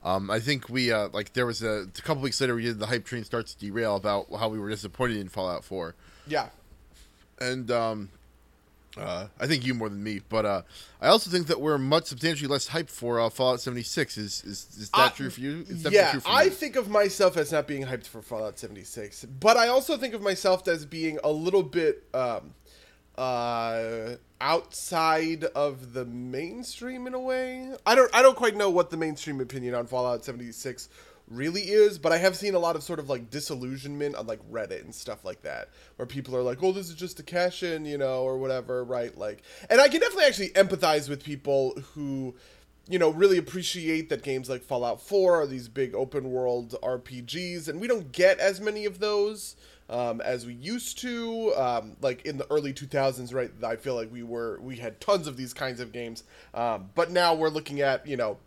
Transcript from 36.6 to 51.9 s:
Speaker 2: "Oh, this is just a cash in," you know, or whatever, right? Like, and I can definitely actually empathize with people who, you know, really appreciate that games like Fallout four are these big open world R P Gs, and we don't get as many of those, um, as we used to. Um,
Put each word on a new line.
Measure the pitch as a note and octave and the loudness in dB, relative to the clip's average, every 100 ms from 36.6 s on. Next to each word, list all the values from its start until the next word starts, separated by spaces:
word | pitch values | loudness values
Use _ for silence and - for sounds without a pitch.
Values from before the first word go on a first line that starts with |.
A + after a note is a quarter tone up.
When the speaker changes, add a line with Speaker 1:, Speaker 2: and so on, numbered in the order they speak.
Speaker 2:
"Oh, | F#3+ | 0
this | F#3+ F3+ | 0 -8
is | |
just | D#3+ F3+ - | -10 -12 -12
a | |
cash | D3 F3 F3+ F3+ | -6 0 0 -2
in," | F3+ D#3+ D3+ | -6 -4 -4
you | D3 | -2
know, | C3+ B2+ | -2 0
or | C3 C3 | -2 -2
whatever, | C3 C3 A#2+ B2+ | -2 -4 -2 -6
right? | B2 B2 A#2 - | -2 -4 -4 -6
Like, | G#2+ A2 - - - | -8 -8 -18 -20 4
and | A#3 | 6
I | C#4 | 8
can | D4+ | 6
definitely | A#4+ F#4+ D4 | 0 4 2
actually | G3+ F#3 | 4 0
empathize | F#3+ G3 F#3 E3 D3+ C3+ | 4 4 4 2 2 0
with | C#3+ | -8
people | D3+ C#3 C#3 C#3 C3 C3 C3+ | -8 -8 0 2 2 -2 -12
who, | D3+ C#3+ C3+ C3 B2 - - _ _ - | -10 -6 -6 -8 -10 -20 -20 _ _ -4
you | F3+ | 4
know, | E3 | 4
really | D#3+ G3 F3+ | 8 6 6
appreciate | C#3+ F#3 F3 F3+ D#3+ D#3+ D#3+ | 2 -6 -6 -4 -2 -2 -2
that | C3+ | -4
games | C#3 C3 B2+ | -2 -4 -4
like | B2+ | -8
Fallout | - B2+ A#2+ A2+ | -4 -2 -2 -4
four | - G3+ F#3 E3+ | 0 4 6 4
are | C#3+ | 2
these | C3 A#2+ | -4 -8
big | A#2+ B2+ | -4 -2
open | G2 C3 C#3+ C3 | 0 -2 -2 -4
world | B2+ B2+ B2 A#2+ A#2+ | -2 0 0 -4 -6
R | B2 B2+ | -4 -4
P | - B2+ | -6 -14
Gs, | A#2+ D3+ F3+ F3 D3+ | -10 -8 -6 -8 -8
and | D#3 | -6
we | A#3+ | -2
don't | A#3 D3 | -2 -2
get | B2 F3+ F#3 | 6 6 6
as | G3 F#3+ | 2 2
many | G#3+ G#3+ | -4 -2
of | G#3 F3+ | -4 -2
those, | G#3 G#3 G3+ G#3+ - - - - _ | 0 2 0 -2 -14 -16 -20 -20 _
um, | A#2+ A#2+ A2+ | -4 -2 -2
as | - B2+ A#2+ | -2 -4 -6
we | |
used | A#2+ D3+ A#3+ - - | -12 -8 -8 -8 -8
to. | B3 A#3 A#3 A3+ A3 C#3 | -6 -6 -4 -2 0 2
Um, | B2+ A#2 G#2+ | 2 0 -4